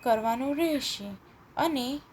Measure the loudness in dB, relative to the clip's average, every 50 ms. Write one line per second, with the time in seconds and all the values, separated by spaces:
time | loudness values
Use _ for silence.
0 | 4 4 4 4 4 0 0 0 0 -2 0 0 0 0 0 0 -2 -4 -6 -6
1 | -8 -12 -12 -14 -16 -20 -20 -20 -20 -10 -2 0 0 0 2 0 -2 -2 -4 -6
2 | -10 -12